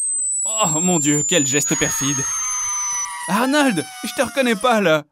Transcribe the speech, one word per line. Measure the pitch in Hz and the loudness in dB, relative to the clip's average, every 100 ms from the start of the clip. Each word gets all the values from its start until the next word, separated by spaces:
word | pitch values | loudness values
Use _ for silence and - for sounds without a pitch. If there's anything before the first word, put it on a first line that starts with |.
| - - - - | 0 0 -2 -2
Oh, | - - - 240 | -4 0 0 2
mon | 175 175 | 2 2
Dieu, | 147 147 | 2 2
quel | - 175 135 | 2 2 2
geste | 143 165 156 | 2 0 0
perfide. | 151 147 135 143 - - 98 98 98 101 101 98 101 - - | 0 -2 -2 -2 -2 -2 -2 -2 -2 -2 -4 -4 -6 -8 -4
Arnold, | 196 262 294 269 175 - - | 0 2 2 2 0 -4 -8
je | 233 | -6
te | - | -4
reconnais | 240 - 247 214 | -2 0 0 2
pas, | 247 226 | 2 4
là. | 185 156 - | 4 2 0